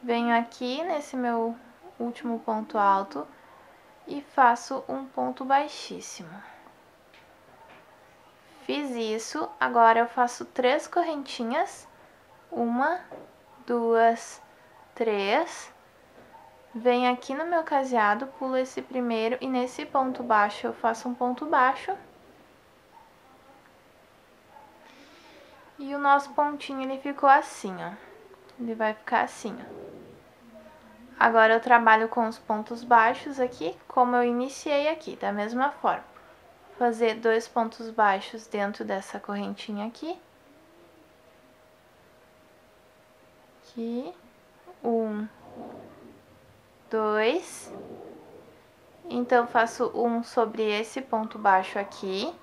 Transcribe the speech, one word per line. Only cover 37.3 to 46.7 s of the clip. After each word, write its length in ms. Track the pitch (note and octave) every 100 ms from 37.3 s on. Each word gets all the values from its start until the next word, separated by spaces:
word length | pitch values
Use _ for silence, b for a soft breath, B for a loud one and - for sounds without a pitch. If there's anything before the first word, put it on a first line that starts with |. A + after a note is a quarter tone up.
| A3+ A#3
pontos 420 | - A3+ - A3+
baixos 560 | A3 G#3 G3 - A3+ A3
dentro 380 | G#3 G3+ G#3+
dessa 380 | G#3+ G3 - G3+
correntinha 640 | - G3+ G3+ G3+ - G#3 G#3+
aqui. 320 | A#3+ D#4 F4+ - _ _ - _ _ - _ _ _ _ _ _ _ _ _ _ _ _ _ _ _ _ _ _ _ _ _ _ _ _ _ _ -
Aqui. 500 | - A#3+ A#3 A#3+ D4+ F4+ - _ _ _ - F4+
Um. 440 | A#3 A3+ A3 G#3 G#3+ - - - - - - - - - _ - _ - _